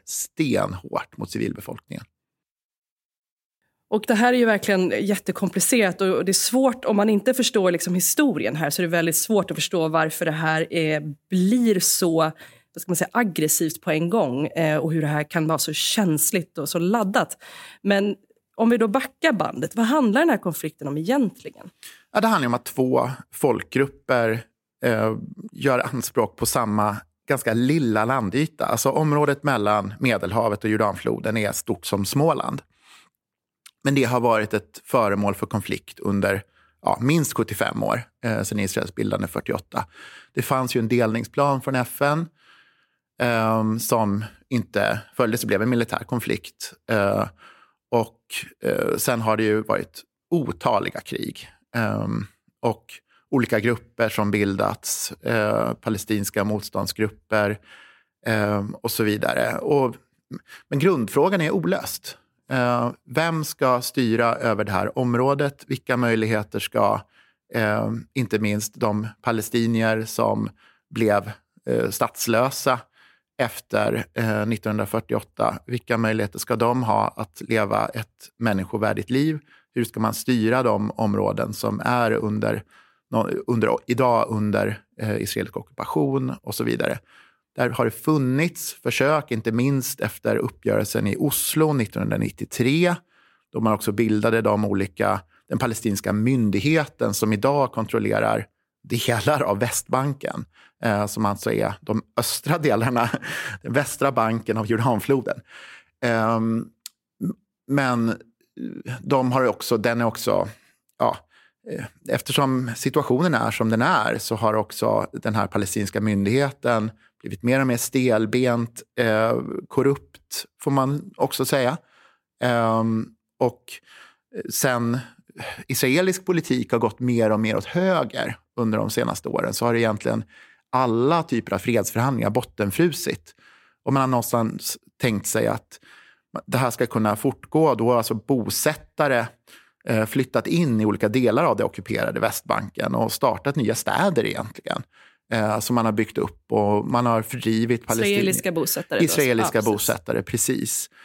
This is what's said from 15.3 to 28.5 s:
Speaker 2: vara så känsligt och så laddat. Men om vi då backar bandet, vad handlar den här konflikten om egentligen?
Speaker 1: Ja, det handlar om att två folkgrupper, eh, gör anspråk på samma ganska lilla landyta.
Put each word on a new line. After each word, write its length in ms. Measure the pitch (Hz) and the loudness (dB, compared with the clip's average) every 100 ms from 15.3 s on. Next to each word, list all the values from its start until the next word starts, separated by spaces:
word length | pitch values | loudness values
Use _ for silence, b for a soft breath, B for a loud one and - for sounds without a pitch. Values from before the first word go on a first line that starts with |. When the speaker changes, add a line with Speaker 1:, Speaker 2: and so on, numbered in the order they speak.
| 170 156 | 0 0
Speaker 2:
vara 100 | 156 | 0
så 160 | - | -2
känsligt 840 | 156 - - 196 151 - 190 160 - | -2 -2 2 2 2 0 0 -4 -6
och 120 | 147 | -4
så 100 | 175 | -2
laddat. 580 | 175 233 196 214 165 - B B B B | 0 2 2 0 -2 -6 B B B B
Men 340 | 196 202 202 190 _ _ _ - | 0 2 0 -4 _ _ _ 0
om 140 | 226 | 4
vi 80 | 233 | 4
då 100 | 226 | 2
backar 460 | 262 - _ 320 | 0 -2 _ 0
bandet, 420 | 220 - - 165 220 | 2 0 -4 -4 0
vad 100 | 226 | 2
handlar 360 | 302 240 220 | 4 4 4
den 80 | 330 | 4
här 80 | 220 | 2
konflikten 500 | 180 151 156 - 147 | 0 -4 -6 -8 -6
om 100 | 147 | -4
egentligen? 720 | 165 277 226 - - - - B B B B | 0 0 0 -4 -14 -18 -20 B B B B
Speaker 1:
Ja, 80 | 214 | 0
det 60 | 226 | 2
handlar 200 | 202 123 | 4 2
om 60 | |
att 120 | 120 - | 0 -2
två 460 | - 127 127 123 131 - | 0 2 2 2 -2 -12
folkgrupper, 1080 | - 143 104 - 131 139 - - 127 113 113 - _ _ _ 131 | 0 2 2 0 0 0 -2 0 2 2 0 -6 _ _ _ 0
eh, 300 | 110 110 110 - - - | 2 0 -2 -8 -14 -16
gör 280 | - 135 123 - | -4 2 2 0
anspråk 420 | 127 - - 107 - | -4 -2 0 0 -2
på 100 | 113 | -2
samma 520 | 135 113 107 104 101 - _ - | 0 0 0 0 -2 -10 _ -2
ganska 260 | 139 120 | -2 0
lilla 520 | 113 127 160 123 107 110 | 2 2 2 2 2 2
landyta. 600 | 135 104 120 160 | 0 0 0 -2